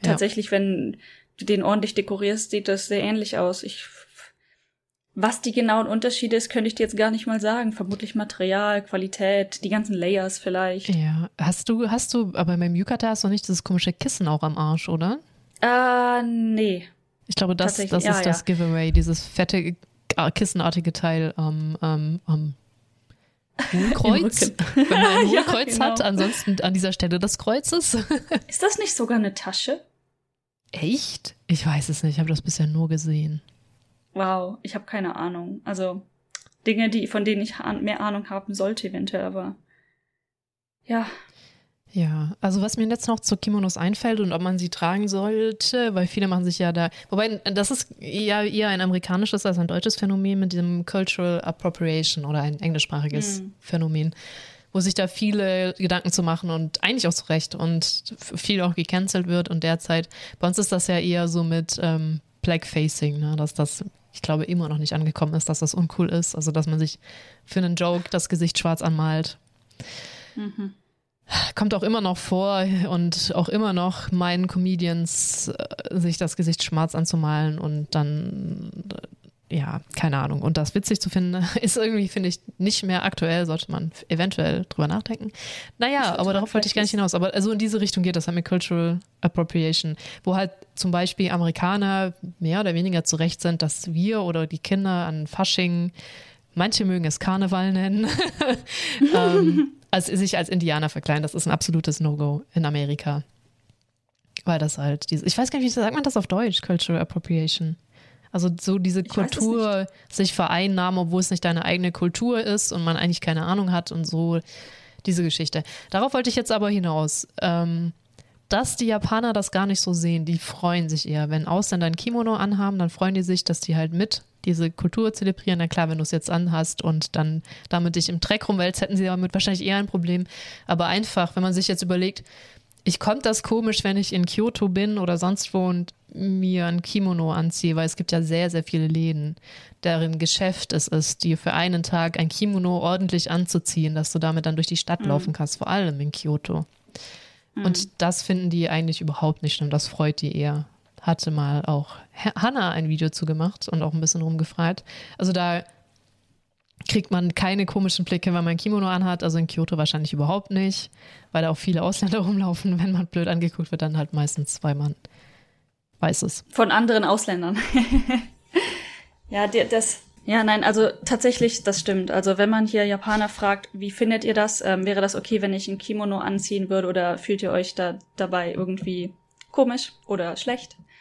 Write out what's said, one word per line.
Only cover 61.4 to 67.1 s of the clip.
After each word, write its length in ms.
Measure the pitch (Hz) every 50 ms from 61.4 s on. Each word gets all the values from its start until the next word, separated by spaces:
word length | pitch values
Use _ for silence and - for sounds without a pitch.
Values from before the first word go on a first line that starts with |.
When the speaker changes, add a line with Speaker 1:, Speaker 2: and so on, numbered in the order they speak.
| 170
Speaker 2:
mit, 360 | 165 165 165 165 - - -
ähm, 380 | - 165 160 160 160 156 160 151 - _ _ _
Blackfacing, 760 | - 180 170 160 - - - 160 151 151 - - 151 147 147 147
ne, 160 | 151 151 156 151
dass 160 | 151 147 -
das, 300 | - 151 147 - - - 196 - _ _ _ -
ich 80 | -
glaube, 220 | - - 156 156 156
immer 260 | - 180 175 165 147
noch 80 | 151 151
nicht 160 | 156 147 -
angekommen 400 | 156 156 156 151 - 160 151 160
ist, 160 | 160 - -
dass 100 | 156 -
das 140 | 160 151 -
uncool 360 | 180 170 160 - - 175 -
ist, 260 | - 170 170 - -
also 160 | 160 151 160
dass 160 | 151 160 151 160
man 120 | 156 156
sich 200 | 160 151 - - - -